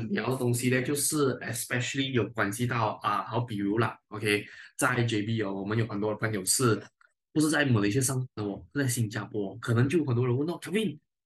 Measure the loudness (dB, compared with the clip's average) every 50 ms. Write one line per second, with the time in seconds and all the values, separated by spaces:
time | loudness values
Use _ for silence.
0 | -2 -2 -2 0 0 0 0 0 2 2 2 2 2 2 2 2 2 0 0 0
1 | 0 0 2 2 2 2 2 -2 -4 -6 -6 -6 -6 -4 -2 -2 -2 -2 -2 -2
2 | -2 0 0 0 0 0 -2 -2 -2 -2 0 -2 -2 0 0 0 0 0 -2 -2
3 | -2 -2 0 0 -2 -2 -2 -4 -2 -2 -4 -2 0 0 2 2 2 0 -2 -8
4 | _ _ -10 -4 0 2 2 0 0 -6 -14 -18 -20 -18 _ -2 0 0 2 2
5 | 2 2 2 0 0 0 -2 -2 -2 -2 -4 -4 -2 0 0 0 0 0 -2 -2
6 | -2 -2 -2 -2 -2 -2 -2 -2 0 0 2 4 4 4 4 2 -2 -10 _ _
7 | _ _ _ _ _ _ _ 2 2 2 2 2 4 4 4 4 4 4 2 2
8 | 2 2 0 -2 -4 -4 -6 -6 -4 -4 -4 -6 -12 -6 _ -2 0 0 0 0
9 | -2 -2 -2 -6 -6 -4 -4 -4 -4 -4 -6 -6 -2 2 4 4 4 4 4 2
10 | 2 2 2 2 2 2 2 0 0 -2 -4 -6 -6 -2 -2 0 0 0 -4 -6
11 | _ _ _ _ _